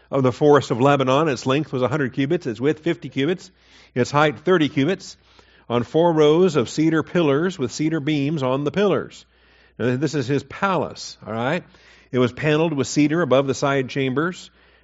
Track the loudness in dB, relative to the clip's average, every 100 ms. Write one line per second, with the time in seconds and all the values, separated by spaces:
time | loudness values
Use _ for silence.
0 | -6 -2 0 2 6 6 4 0 2 2
1 | 2 2 0 -2 -2 -2 -2 -2 -2 -2
2 | -4 -2 -2 -2 -4 -4 -2 -2 -4 -6
3 | -6 -4 -2 -4 -10 _ _ -20 -10 -4
4 | 0 2 2 0 0 2 2 0 0 -2
5 | -8 -20 _ _ _ _ -4 -2 0 2
6 | 2 4 4 6 4 2 -2 0 0 0
7 | 0 0 2 2 -2 -4 -6 -4 -4 -2
8 | -2 -2 0 -2 -2 -2 -2 0 0 0
9 | -4 -14 -20 _ _ _ _ -4 -2 -2
10 | -2 -4 -2 -4 -4 -6 -2 -2 -4 -8
11 | -16 -16 -10 -4 -4 -4 -8 -20 -20 -20
12 | -4 0 0 0 0 0 0 -2 -2 0
13 | 2 2 2 2 2 -2 -2 -2 -4 -4
14 | -4 -2 -4 -6 -16 _ _ _